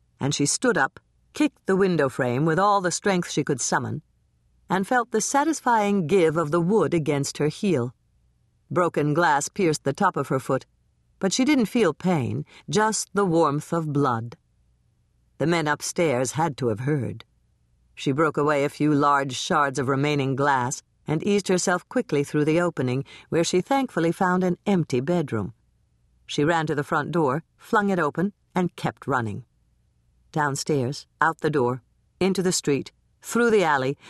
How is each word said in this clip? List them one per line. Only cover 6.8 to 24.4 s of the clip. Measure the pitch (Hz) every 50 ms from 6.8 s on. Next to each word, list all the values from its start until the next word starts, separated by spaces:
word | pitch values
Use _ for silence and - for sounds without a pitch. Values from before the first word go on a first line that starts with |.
| 165 139 175
against | 170 143 147 147 139 139 - - -
her | 151 151
heel. | - - - 202 170 135 117 127 - _ _ _ _ _ _ _ _ _ _ _ _ _ _ -
Broken | 139 165 180 165 - 165 147 147 147
glass | 156 175 165 147 139 147 -
pierced | - - 196 160 151 - -
the | 139 135
top | - 196 185 - 156
of | 139 -
her | 151 135
foot, | - - 135 127 - - _ _ _ _ _ _ _ _ _ _
but | - 196
she | - - 262
didn't | 254 302 269 226 180
feel | - 247 220 170 143
pain, | - - 180 180 156 120 110 107 131 151 - - - - -
just | 143 196 269 294 285 - - - -
the | 196 202
warmth | 190 160 165 165 147 139 151 - -
of | - 170 160 151 139
blood. | 143 143 135 120 113 113 117 - - _ _ _ _ _ _ _ _ _ _ _ _ _ _ _ _ _ _ _ -
The | 139
men | 156 175 170 156 151
upstairs | 147 151 - - - - 175 156 131 120 131 120
had | - 139 160 165 131 -
to | 131 120
have | 110 104
heard. | 127 139 156 143 117 107 107 113 - _ _ _ _ _ _ _ _ _ _ _ _ _ _
She | - - 151
broke | 135 139 160 151 143 156
away | 147 147 151 143 139
a | 147
few | - - 147 151
large | 151 139 147 143 143 139 139 139 127
shards | - - - 190 156 147 139 135 139
of | 135 123
remaining | 139 135 139 147 151 143 135 135 135
glass | 123 139 143 139 127 120 127 - - - _ _ _ _ -
and | 151 160
eased | - - 202 202 190 -
herself | 185 180 - 196 180 180 - -
quickly | - 254 - - - 143 143
through | - - 151 151
the | 151 156 170
opening, | 175 175 156 - 135 127 123 135 135 - - - - _
where | - 156 170
she | - - 185
thankfully | 180 - 277 277 269 - - 180 160 165
found | 170 - 196 180 180 185